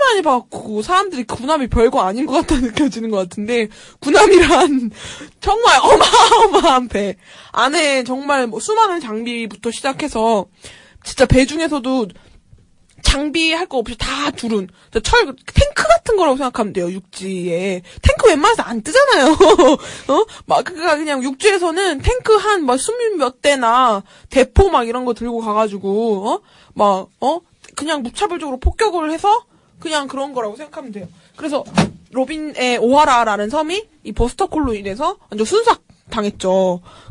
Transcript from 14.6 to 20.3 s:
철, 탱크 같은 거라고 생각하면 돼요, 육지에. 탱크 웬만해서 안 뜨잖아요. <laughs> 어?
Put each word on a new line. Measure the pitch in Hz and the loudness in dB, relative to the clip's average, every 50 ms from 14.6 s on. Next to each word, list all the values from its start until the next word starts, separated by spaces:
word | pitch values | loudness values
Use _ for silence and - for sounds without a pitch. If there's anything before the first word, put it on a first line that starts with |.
| 185 - - _ _ _ - 220 | -4 -6 -12 _ _ _ -6 -4
철, | - - - 480 415 | -2 2 2 2 2
탱크 | 277 269 - _ - - - 554 571 - - 622 | 0 -4 -12 _ -2 2 2 2 2 0 0 2
같은 | 640 679 659 - - 453 | 4 2 2 2 0 0
거라고 | 381 339 294 254 | 2 2 2 0
생각하면 | 269 277 254 - 247 233 202 | 0 -2 -4 -4 -4 -4 -4
돼요, | 139 190 175 175 | -4 -4 -4 -4
육지에. | 190 190 180 _ - - 185 190 190 180 175 180 165 170 190 202 185 180 180 - - - - | -6 -8 -12 _ -16 -12 -8 -8 -6 -6 -4 -4 -4 -4 -4 -4 -6 -6 -10 -14 -8 -2 0
탱크 | - 554 659 - 440 | 0 2 4 4 4
웬만해서 | 330 277 320 427 453 - | 4 4 2 2 2 0
안 | - - 240 226 220 | -2 -6 -6 -8 -6
뜨잖아요. | 294 320 508 571 554 466 339 262 247 302 | 0 2 2 4 4 4 4 4 4 4
<laughs> | |
어? | - - - 427 - 330 254 294 - - - - - - - 269 330 440 - | 6 6 6 6 6 6 4 4 2 -2 -8 -18 -10 -4 -2 0 0 0 -2